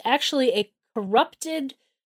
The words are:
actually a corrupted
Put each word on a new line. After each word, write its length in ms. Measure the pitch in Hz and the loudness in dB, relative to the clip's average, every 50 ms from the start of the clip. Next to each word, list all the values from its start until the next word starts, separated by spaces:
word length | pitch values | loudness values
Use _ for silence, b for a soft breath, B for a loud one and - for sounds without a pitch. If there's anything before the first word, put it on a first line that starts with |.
| - | -2
actually 480 | 233 262 294 - - 302 277 254 247 180 | 0 0 0 0 0 0 0 2 2 2
a 180 | 208 208 - _ _ _ _ - | 0 -2 -4 _ _ _ _ -8
corrupted 800 | 220 202 190 202 247 330 320 - - - 320 320 320 277 269 - _ _ _ _ _ _ | -8 -4 0 2 2 2 2 -2 -10 -10 -8 -6 -6 -6 -8 -10 _ _ _ _ _ _